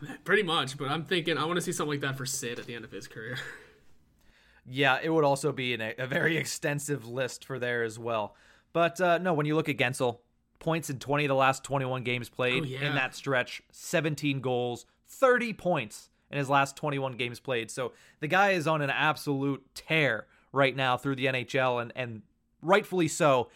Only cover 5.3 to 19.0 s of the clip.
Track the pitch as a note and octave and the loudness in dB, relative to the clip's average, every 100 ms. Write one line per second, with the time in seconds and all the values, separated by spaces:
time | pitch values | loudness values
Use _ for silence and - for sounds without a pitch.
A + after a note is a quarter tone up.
5.3 | C#3 D3+ C3+ B2+ A#2 A2 - B2+ E3 D#3+ | 4 0 -2 -2 -2 -4 -6 -4 0 0
6.3 | D#3+ C3+ - D#3+ C#3+ - C#3+ A2+ A#2+ B2 | 0 -2 -4 -2 -4 -4 -6 -6 -6 -4
7.3 | - - C3 A#2+ A#2+ A#2 A2 A#2 A2+ G#2 | -6 -10 -6 -2 -2 -2 -4 -4 -2 -4
8.3 | - _ - _ E3 E3+ E3+ F3+ E3+ F3+ | -8 _ -20 _ 0 2 2 2 4 2
9.3 | D#3+ D3+ D3+ D#3 B2+ B2+ C3+ B2+ A2+ _ | 2 2 2 0 0 0 2 -2 -2 _
10.3 | _ _ _ - E3 - C3+ B2 C#3+ D3 | _ _ _ -2 -2 -2 -8 -2 0 2
11.3 | C3+ C3+ C3+ - C#3 C3 B2+ A#2+ B2 A#2 | 4 4 2 -2 -2 -2 -2 -2 -4 -4
12.3 | - B2+ B2+ C#3 C3 C#3+ C#3+ C3 - - | -2 0 2 -2 -4 -2 0 -2 -4 0
13.3 | C3 A#2+ - - - - E3+ D#3 D3 D3 | 0 0 -6 -16 -18 -2 0 0 0 0
14.3 | C#3 B2+ B2 B2 A#2+ - _ _ - C4+ | 0 0 0 0 -4 -10 _ _ 2 4
15.3 | B3 A#3 G#3 F3 E3+ A2 - - _ _ | 4 2 -2 0 0 -2 -10 -20 _ _
16.3 | C#3+ C3+ C#3+ C#3 - D3+ C#3 C3 A#2 B2 | -6 2 4 2 0 -4 -2 -4 -4 -6
17.3 | A#2+ - B2 A2+ - B2 - - _ D3+ | -6 -4 -2 -2 -6 -6 -8 -20 _ 0
18.3 | F#3 G3+ F#3 D3+ D#3+ C#3+ B2 | 4 4 4 2 2 0 2